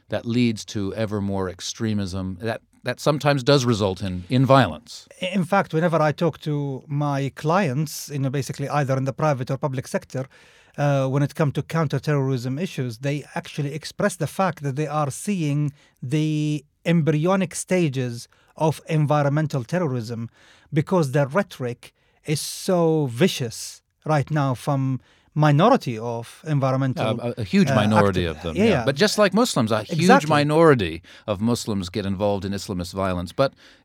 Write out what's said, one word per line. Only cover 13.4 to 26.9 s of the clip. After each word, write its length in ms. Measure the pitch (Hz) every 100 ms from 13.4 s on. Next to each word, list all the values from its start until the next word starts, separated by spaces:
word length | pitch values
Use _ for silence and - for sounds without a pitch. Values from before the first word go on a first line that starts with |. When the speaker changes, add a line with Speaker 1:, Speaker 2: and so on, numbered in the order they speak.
| - - 143
Speaker 2:
express 420 | 151 - - 202 -
the 120 | 143
fact 340 | - 190 -
that 140 | 139 131
they 100 | 151
are 240 | 151 143
seeing 640 | - - 196 151 143 147 143 _ _
the 600 | 123 151 156 151 151 151 - _ -
embryonic 680 | 170 151 151 170 196 185 -
stages 720 | - 185 165 135 123 120 - _ _ -
of 220 | 160 - -
environmental 760 | 156 143 147 139 147 156 139
terrorism 640 | 113 170 165 127 113 113 117 - _ _ _
because 420 | 143 147 185 143
the 120 | 143 135
rhetoric 680 | 165 196 - 123 120 - _ _ _ -
is 160 | 151
so 680 | - - - 180 165 160 139
vicious 760 | 117 147 - 120 - - - _ _ 151
right 240 | 151 -
now 240 | 151 139
from 460 | 123 - 139 135 131 - _ _ 147
minority 600 | 151 143 208 208 - 113
of 440 | 120 117 117 - 156
environmental, 720 | 143 131 131 135